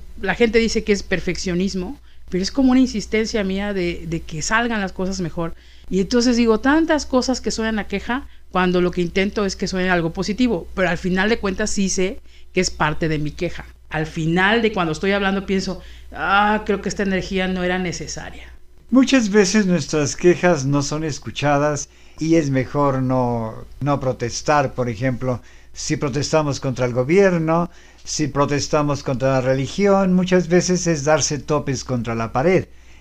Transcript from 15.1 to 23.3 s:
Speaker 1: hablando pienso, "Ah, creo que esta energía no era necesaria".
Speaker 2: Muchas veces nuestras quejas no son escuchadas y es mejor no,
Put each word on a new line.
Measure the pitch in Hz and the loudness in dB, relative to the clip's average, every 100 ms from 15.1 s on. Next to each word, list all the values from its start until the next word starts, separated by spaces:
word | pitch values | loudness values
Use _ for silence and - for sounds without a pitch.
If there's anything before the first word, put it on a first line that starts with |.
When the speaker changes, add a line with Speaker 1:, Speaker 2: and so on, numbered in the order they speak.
Speaker 1:
hablando | 202 196 196 196 | 0 0 -2 0
pienso, | 190 190 175 - - - | -2 -2 -8 -12 -18 -14
"Ah, | - 160 196 208 214 214 | -6 2 4 4 2 0
creo | 196 | -2
que | 202 | -2
esta | 170 | -4
energía | 202 190 180 190 185 | -2 -2 -2 -2 -2
no | 185 | -2
era | 180 185 | -2 -2
necesaria". | 180 156 147 - 175 - - - - - - | -4 -6 -10 -10 -12 -16 -18 -20 -20 -20 2
Speaker 2:
Muchas | 247 262 269 214 | 4 6 4 6
veces | 214 185 220 196 | 4 6 4 4
nuestras | 175 131 156 139 - | 2 0 0 0 4
quejas | 175 170 180 160 135 | 4 6 4 2 2
no | 143 | 0
son | 143 151 | 0 -4
escuchadas | 156 139 117 113 147 143 147 143 - - - - | -4 -6 -10 -4 0 2 2 -2 -6 -16 -20 -6
y | 160 165 | 2 2
es | 139 | 4
mejor | 131 123 147 139 131 | 0 0 0 2 2
no, | 127 131 120 | 0 0 0